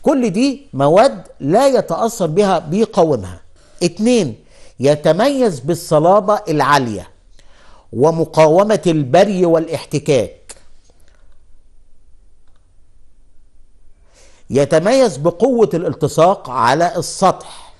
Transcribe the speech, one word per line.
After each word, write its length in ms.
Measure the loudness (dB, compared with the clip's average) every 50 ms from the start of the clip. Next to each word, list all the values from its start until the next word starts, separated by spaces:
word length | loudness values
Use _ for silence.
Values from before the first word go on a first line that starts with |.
| 2
كل 260 | 0 0 0 0 -2
دي 380 | -2 0 -2 -2 -2 -6 -14 -14 -6
مواد 540 | -2 0 2 4 4 4 2 0 -4 -18 -20 -18 -10
لا 280 | -4 0 0 2 2
يتأثر 600 | 2 2 0 -2 -2 -4 -4 -4 -6 -4 -4 -6
بها، 320 | -4 0 0 0 0 0 -2
بيقاومها. 840 | -4 -4 -2 -2 -2 -2 0 0 0 0 0 -4 -6 -12 -16 -18 -20 -20 -20 _ _ _ _ -4 -4
اتنين، 520 | -4 -2 -2 0 2 2 2 0 -2 -6 -12 _ _ _ -20 -20 -20 _ _
يتميز 800 | 0 0 0 2 2 0 2 2 2 0 0 0 0 -2 -2 -4
بالصلابة 800 | -6 -6 -6 -6 -4 -2 0 2 4 4 2 2 2 0 -2 -2 -2 -4
العالية 600 | -2 -2 0 2 2 0 0 -2 -6 -8 -10 -14 -20 _ _ _ -20 -20 -20 -20 -20 -20 -20 -20 -20 -20 _ -12 -4
ومقاومة 880 | 0 0 0 2 0 -4 -2 2 2 4 4 4 2 2 2 0 0 0
البري 580 | 0 0 0 -2 2 2 2 4 2 2 0 0
والاحتكاك. 1080 | 2 2 0 0 -4 -8 -10 -10 -8 -8 -6 -2 0 0 0 0 -4 -8 -20 -20 -20 -20 -20 -20 -20 -20 -20 _ _ -20 -20 -20 -20 _ -20 -20 -20 -20 -20 -20 -20 -20 -20 _ -20 -20 -20 -20 -20 -20 -20 -20 -20 -20 -20 _ -20 -20 -20 -20 -20 -20 -20 _ _ _ -20 -20 -20 -20 -20 -20 -20 -20 -20 -20 -20 -20 -20 -20 -20 _ -20 -20 -20 -20 -20 -20 -20 -20 _ -20 -20 -20 _ -20 -20 -20 _ -14 -2
يتميز 680 | 0 0 0 2 0 0 2 2 2 2 2 2 0
بقوة 520 | -2 -4 -4 0 0 -2 0 2 2 0 0 0
الالتصاق 760 | -4 -4 -6 -6 -4 -6 -4 2 2 4 4 2 0 -6 -8
على 460 | -4 0 0 2 2 2 0 -2 -2
السطح 760 | -6 -8 -8 -6 0 0 0 0 0 -8 -20 -20 -20 -20 -20 -20 _